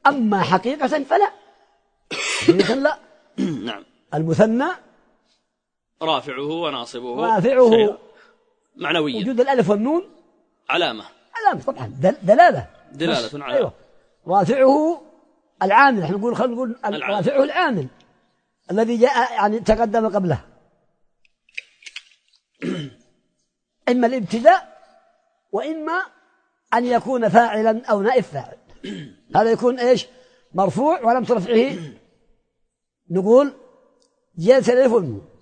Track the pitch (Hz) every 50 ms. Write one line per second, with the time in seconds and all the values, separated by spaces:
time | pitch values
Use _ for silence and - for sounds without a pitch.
0 | - 277 294 269 226 214 208 190 170 143 180 185 - 240 285 302 285 233 302 302
1 | 269 - 320 381 403 - - - _ _ _ _ _ _ _ _ _ _ _ _
2 | _ _ - - - - - - - - 175 185 196 196 233 269 277 294 294 -
3 | - _ _ _ _ _ _ - 196 180 151 113 98 117 107 98 - _ _ _
4 | _ _ - 147 160 165 160 147 - 220 226 240 285 349 370 - _ _ _ _
5 | _ _ _ _ _ _ _ _ _ _ _ _ _ _ _ _ _ _ _ _
6 | 160 160 156 131 120 143 127 131 143 147 160 165 170 151 139 123 117 - - 120
7 | 123 123 120 - 226 220 226 196 170 247 269 254 254 226 220 226 214 208 - -
8 | - - _ _ _ _ _ _ _ _ _ _ _ _ _ - - 143 170 170
9 | 151 147 120 107 185 247 262 226 247 269 277 254 185 180 208 208 220 269 311 349
10 | 392 - _ _ _ _ _ _ _ _ _ _ _ - 135 - 170 143 117 107
11 | 98 - _ _ _ _ - 453 440 392 294 156 - - 254 - 123 107 127 131
12 | 139 185 - - 196 175 214 285 349 339 220 131 101 - _ _ _ _ - 139
13 | 160 165 156 131 117 110 147 143 143 247 - 277 214 117 - _ _ _ _ _
14 | _ _ _ _ _ 156 180 202 185 156 247 277 262 262 277 302 302 320 339 -
15 | - - _ _ _ _ _ _ _ _ _ _ - 190 202 233 277 277 247 202
16 | 165 147 190 202 208 240 226 - 240 254 233 233 262 226 233 - - 214 202 151
17 | 131 - 202 208 160 226 285 277 277 302 - 339 359 302 233 170 131 127 _ _
18 | _ _ _ _ _ _ _ _ _ _ _ _ _ - 175 214 233 226 240 220
19 | 233 269 277 240 240 247 - 214 202 208 214 233 190 - 220 220 233 220 202 233
20 | 220 220 208 208 185 175 139 92 - - _ _ _ _ _ _ _ _ _ _
21 | _ _ _ _ _ _ _ _ _ _ _ - - _ _ _ _ - _ -
22 | _ _ _ _ _ _ _ _ _ _ _ _ - 180 190 165 147 127 - _
23 | _ _ _ _ _ _ _ _ _ _ _ _ _ _ _ _ _ - 247 254
24 | 240 233 262 262 196 165 214 233 233 320 370 359 - - - - _ _ _ _
25 | _ _ _ _ _ _ _ _ _ _ - 208 254 302 320 320 302 320 330 370
26 | 392 - _ _ _ _ _ _ _ _ _ _ _ _ - 233 247 247 240 226
27 | - 220 269 247 226 202 151 233 233 226 214 220 220 226 220 226 254 - 220 202
28 | 190 226 262 254 185 - 147 139 123 - - _ _ _ - _ - 190 208 180
29 | 147 120 - _ _ _ - 165 214 226 226 - 226 247 254 254 240 247 254 202
30 | - - _ _ _ _ _ _ _ _ - 185 196 190 - 196 269 302 339 320
31 | 240 226 240 254 214 175 247 220 175 220 233 220 247 277 - 185 160 143 110 _
32 | _ _ _ _ _ _ _ _ _ _ _ _ _ _ _ _ _ _ _ _
33 | _ _ 165 185 185 208 233 262 285 277 - - - _ _ _ _ _ _ _
34 | _ _ _ _ _ _ _ 165 160 214 262 269 185 226 247 247 269 247 220 226
35 | 175 131 110 98 - _ _ _